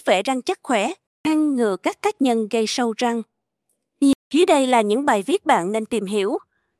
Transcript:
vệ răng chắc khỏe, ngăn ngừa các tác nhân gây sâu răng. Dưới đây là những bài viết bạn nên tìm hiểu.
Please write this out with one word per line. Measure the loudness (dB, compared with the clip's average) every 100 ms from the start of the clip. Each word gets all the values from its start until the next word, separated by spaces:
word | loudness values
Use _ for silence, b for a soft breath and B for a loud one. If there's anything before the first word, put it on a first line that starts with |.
vệ | 0 0
răng | 0 -4
chắc | -4 -6
khỏe, | -2 -2 -2 -6 _ _
ngăn | -2 0 0 0
ngừa | 0 -2
các | -4 -4
tác | -4 0
nhân | 0 0 -2
gây | -2 -2
sâu | -2 -4 -2
răng. | -4 -4 -8 _ _ _ _ _ _ 0 2 2 0
Dưới | 2 4
đây | 2 4
là | 2
những | 2 0
bài | 0 -2
viết | -2 -2 0
bạn | 0 0
nên | -4 -4
tìm | -6 -4
hiểu. | -2 -2 -4 -8 _ _